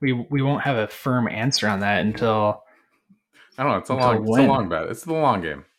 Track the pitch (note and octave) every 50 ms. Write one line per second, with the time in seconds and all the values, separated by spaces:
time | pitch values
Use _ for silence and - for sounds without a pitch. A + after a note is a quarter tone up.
0 | D3 C3+ B2+ A#2+ A#2 - C#3+ C#3 C3+ C#3 C#3+ C#3+ - C#3+ C3+ A2+ G#2+ G#2 - -
1 | - C#3 B2+ B2 A#2 - - G#2+ A2+ C#3 C#3 - - G#2+ G#2 F#2+ G2+ G2+ G#2 F#2
2 | E2 G#2+ A2 - A#2+ A2+ A2 G#2+ G#2+ G#2 G#2 - - _ _ _ _ _ _ _
3 | _ _ _ _ _ _ _ _ - _ _ - C3 C#3+ A2 F#2 - - C3 C3
4 | B2+ B2 A2+ A2 G#2+ A2 A2+ C3 C3+ - C3+ C3 G#2+ F2 E2+ D#2+ D#2+ - A2 -
5 | - E3+ D#3+ D#3+ D3+ C#3 A2+ F#2+ E2+ D#2 D2 C#2 - _ _